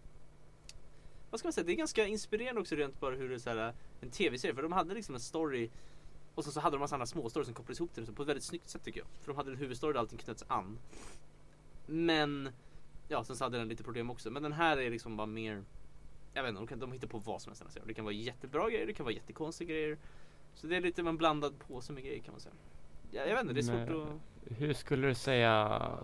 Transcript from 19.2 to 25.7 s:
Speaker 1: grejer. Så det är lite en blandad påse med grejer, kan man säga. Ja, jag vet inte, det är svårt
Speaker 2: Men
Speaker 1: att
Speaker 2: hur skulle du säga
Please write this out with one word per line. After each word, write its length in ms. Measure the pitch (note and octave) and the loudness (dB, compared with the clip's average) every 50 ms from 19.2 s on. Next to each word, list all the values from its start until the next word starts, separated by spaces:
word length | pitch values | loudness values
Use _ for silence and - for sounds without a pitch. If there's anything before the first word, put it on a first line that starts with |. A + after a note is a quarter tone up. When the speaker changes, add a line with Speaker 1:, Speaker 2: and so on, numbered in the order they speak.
| - - A2+ - D#3+ D#3 E3 - F3 E3+ D#3+ | -4 -8 -6 -4 -4 -4 -4 -4 -4 -2 0
Speaker 1:
grejer. 240 | D#3 D#3 D3+ D3+ D3+ - - - - - - - - - - - | 0 0 0 -2 -4 -6 -10 -12 -12 -12 -14 -14 -16 -16 -16 -14
Så 140 | - - D#3 | -8 -2 0
det 80 | F3 | 2
är 60 | F#3 | 4
lite 200 | F3+ F3 E3+ - | 4 2 2 2
en 160 | F3 E3 E3 D#3 | 2 2 4 6
blandad 360 | E3 D#3+ D3+ D3+ D3 C#3+ D3 C#3+ - - | 6 6 6 6 2 0 -2 -4 -10 -10
påse 260 | C3 A#2+ A#2+ - D3 | -8 -8 -6 -6 -6
med 100 | C3 C3+ | -6 -6
grejer, 180 | C3+ B2+ A#2+ | -6 -6 -6
kan 100 | - - - | -6 -8 -10
man 80 | - | -12
säga. 140 | - - - - - - - - - - - - - - | -12 -14 -14 -16 -16 -14 -12 -10 -10 -8 -8 -8 -8 -6
Ja, 140 | - A#2 C#3 | -2 0 2
jag 100 | E3 G#3+ | 4 4
vet 60 | C4 | 4
inte, 120 | B3 D3+ B2 | 4 4 4
det 60 | C#3+ | 4
är 40 | A#2+ | 4
svårt 260 | A#2+ A#2+ A#2 A#2 A2+ | 4 4 4 2 2
Speaker 2:
Men 120 | D#3+ D#3 | 0 0
Speaker 1:
att 580 | D3+ D3+ D3+ D#3 - - - - - - A#2 G#2+ | -2 -2 -4 -6 -8 -12 -14 -12 -10 -6 -2 0
Speaker 2:
hur 140 | D3 D3+ C3+ | 2 2 2
skulle 340 | - - - C#3+ B2+ C3+ C#3 | 2 2 2 4 6 6 6
du 80 | B2+ | 4
säga 640 | B2 - C3+ C3 B2 A#2 A2+ A2+ G#2+ G#2+ G#2+ | 4 4 4 6 8 10 10 10 8 8 6